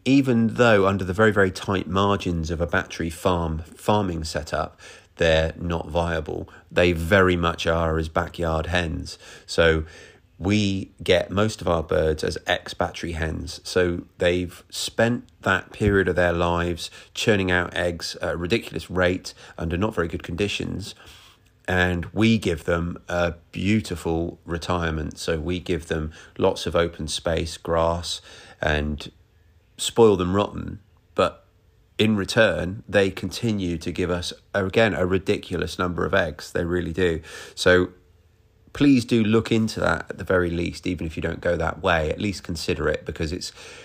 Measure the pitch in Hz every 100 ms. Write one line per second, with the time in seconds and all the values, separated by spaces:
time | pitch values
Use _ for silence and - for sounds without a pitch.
0 | 127 139 131 117 113 117 120 104 95 98
1 | 92 90 110 104 95 - - 95 - 92
2 | 101 98 95 85 80 82 85 95 - -
3 | 85 - 95 87 82 80 - - - 107
4 | 92 80 78 76 76 76 82 - - -
5 | _ - 85 80 80 - 87 85 - 85
6 | 85 80 80 82 87 - - 90 90 82
7 | 82 101 92 87 85 82 85 82 82 80
8 | 82 85 85 - 82 80 80 87 82 -
9 | - - - - - - 82 80 80 -
10 | - - _ - 95 107 101 95 - -
11 | - 87 - 92 107 - 92 85 - 82
12 | 78 76 - - - 90 - - 90 -
13 | 85 80 80 80 76 - - 92 90 87
14 | - - 87 90 87 - - - - -
15 | 117 120 - _ 101 92 - - 104 98
16 | 90 87 87 85 87 87 87 82 - -
17 | - - - 101 92 90 85 82 87 82
18 | - - 87 78 87 113 - - - 90
19 | 90 92 - - - - 82 87 110 -
20 | 85 85 - 80 101 - 85 85 104 -
21 | - - - _ _ _ - 92 90 87
22 | 82 - 113 110 95 80 - 85 85 -
23 | - 87 87 78 _ 98 92 110 - 87
24 | 82 82 85 - - 82 - 90 82 78
25 | 78 - - 80 80 90 85 85 - 82
26 | 78 - - - 95 - 87 85 85 -
27 | 78 - 85 82 80 - - 82 82 87
28 | 85 - - - - - - 76 76 73
29 | - - _ _ _ _ _ - - -
30 | 113 95 90 98 101 - - - _ _
31 | _ - 90 - _ _ _ _ _ -
32 | 110 104 92 117 107 80 85 110 - 98
33 | 98 92 95 - 117 104 90 82 - 85
34 | 87 87 85 - _ 101 95 113 110 80
35 | 90 95 - 82 - 82 82 - 90 85
36 | 85 98 82 80 - 87 85 90 85 82
37 | 90 80 - - - - 90 90 90 -
38 | _ _ _ _ _ _ _ - 143 131
39 | 110 117 104 113 - 113 110 - 87 82
40 | - - - 92 87 85 85 80 87 87
41 | 85 85 82 82 87 85 82 - 92 82
42 | 78 - 104 - - 82 - 80 76 -
43 | - 82 80 85 - - - -